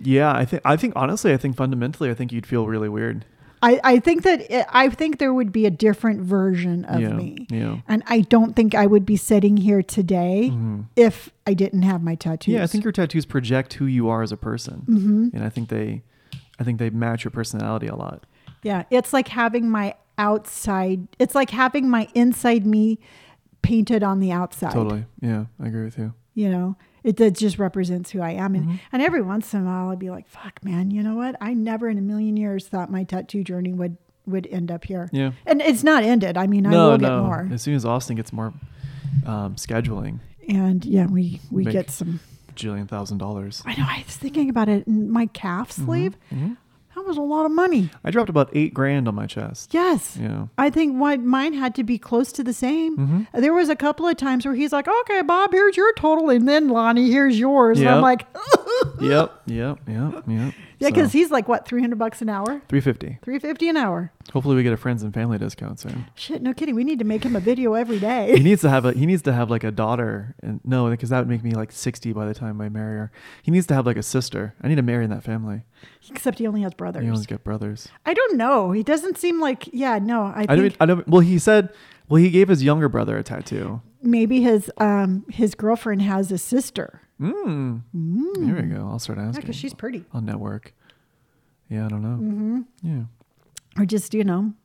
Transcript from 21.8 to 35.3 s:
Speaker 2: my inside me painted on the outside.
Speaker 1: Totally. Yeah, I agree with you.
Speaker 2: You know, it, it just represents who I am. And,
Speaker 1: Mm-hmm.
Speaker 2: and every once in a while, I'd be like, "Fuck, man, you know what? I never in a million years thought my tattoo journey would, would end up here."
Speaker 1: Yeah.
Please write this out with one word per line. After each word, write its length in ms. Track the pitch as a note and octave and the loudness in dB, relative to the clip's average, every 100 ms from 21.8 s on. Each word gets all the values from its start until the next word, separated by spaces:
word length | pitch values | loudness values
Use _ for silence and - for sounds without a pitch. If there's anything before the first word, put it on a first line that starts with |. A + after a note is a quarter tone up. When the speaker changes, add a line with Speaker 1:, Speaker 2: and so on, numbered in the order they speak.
| C4 | 2
Speaker 2:
my 180 | A#3 A3 | 0 0
inside 520 | A#3+ A#3+ A#3 B3 A#3 G3+ | 2 2 4 2 2 2
me 320 | G#3+ A3 A3 _ - - _ _ _ | 2 2 0 _ -20 -20 _ _ _
painted 420 | - A3+ G3+ A3 | 0 2 2 0
on 180 | G3 G3 | 0 0
the 120 | F#3+ | 0
outside. 400 | F3 F3+ - F3+ | -2 -4 -6 -4
Speaker 1:
Totally. 320 | B2 G#2+ G#2 A2+ - | -2 -2 -4 -8 -8
Yeah, 240 | A#2+ A2 A2+ - | -4 -4 -6 -10
I 40 | A2+ | -8
agree 180 | A2 | -8
with 140 | A2 - | -8 -8
you. 160 | A2 A#2 _ | -10 -12 _
Speaker 2:
You 160 | A3 G3+ | -4 -2
know, 260 | F3+ F3+ F#3+ _ _ | -2 -4 -8 _ _
it, 160 | A3 G#3 | -4 2
it 140 | A3 E3+ | 2 2
just 220 | G#3+ F#3 | -2 0
represents 520 | F#3+ G3 F3+ F3+ F3 | -2 -2 -4 -4 -6
who 100 | F#3+ | -8
I 120 | E3+ | -6
am. 220 | F#3 G3 | -4 -2
And, 100 | F#3+ D#3+ | -2 -2
Speaker 1:
Mm-hmm. 100 | F3+ - | -6 -6
Speaker 2:
and 100 | B3+ | -2
every 180 | D#4 E4 | 0 0
once 300 | F#3 G#3 - | -2 -6 -4
in 80 | G3+ | -4
a 20 | |
while, 240 | F#3 F#3 F#3 | -4 -4 -6
I'd 80 | F#3 | -8
be 120 | F#3 | -10
like, 180 | F3+ - | -14 -18
"Fuck, 340 | - G3+ - | -20 -20 -12
man, 260 | G3 F3 F#3+ | -6 -2 -2
you 120 | G#3 | -2
know 120 | G#3+ | -2
what? 200 | A3+ B3+ B3+ | -4 -6 -6
I 140 | G#3 | -4
never 340 | A#3+ A3 A3 A#3 | -2 -2 -4 -4
in 100 | G#3 | -2
a 40 | |
million 340 | G3 G#3+ G#3+ G#3+ | -2 -2 -2 -2
years 320 | G#3 G3 - | -2 -4 -6
thought 220 | F#3+ F3 | -8 -4
my 120 | F#3+ | -6
tattoo 380 | F#3 F#3 - G3+ | -4 -6 -6 -6
journey 300 | F#3 F3+ F3+ | -6 -6 -4
would, 240 | F3+ F3 E3+ _ _ - | -4 -6 -8 _ _ -6
would 200 | F#3+ F#3 | -6 -4
end 240 | F#3 E3+ | -6 -6
up 140 | E3+ | -8
here." 240 | - F#3 E3+ | -8 -8 -4
Speaker 1:
Yeah. 200 | C#3 C3+ | -2 -2